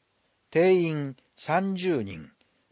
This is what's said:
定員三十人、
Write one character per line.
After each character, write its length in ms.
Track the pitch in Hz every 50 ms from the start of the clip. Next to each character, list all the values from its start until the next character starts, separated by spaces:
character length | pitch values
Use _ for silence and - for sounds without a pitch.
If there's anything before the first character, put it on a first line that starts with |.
| _ _ _ _ _ _ _ _ _ _
定 320 | - 160 170 185 190 185
員 360 | 170 165 156 151 143 139 135 - _ _ _
三 400 | - - - 156 180 196 196 190
十 280 | 180 180 190 170 131 107
人、 280 | 98 95 80 78 - _ _ _ _ _ _ _ _